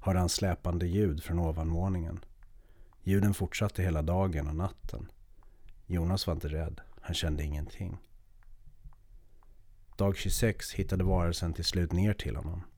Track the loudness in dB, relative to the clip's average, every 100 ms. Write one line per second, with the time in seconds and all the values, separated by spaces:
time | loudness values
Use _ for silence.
0 | 2 4 4 2 0 0 0 0 2 4
1 | 4 2 0 0 0 0 0 2 2 0
2 | -2 -8 -12 -20 -20 -20 -20 -20 -20 -10
3 | 2 4 4 2 -2 0 -2 2 2 2
4 | 2 2 2 0 -2 -2 -2 -4 -8 -8
5 | -10 -14 -20 -20 -20 -20 -20 -18 -4 0
6 | 2 2 0 -2 -2 -2 -4 -6 -14 -16
7 | -6 -2 0 0 -2 -4 -6 -6 -8 -8
8 | -14 -20 -20 -20 -20 -20 -20 -20 -20 -20
9 | -20 -20 -20 -20 -20 -20 -20 -20 -20 0
10 | 2 2 0 2 2 0 -6 -4 -2 2
11 | 4 4 2 0 -2 -2 -2 0 2 4
12 | 2 2 -2 -4 -6 -8 -10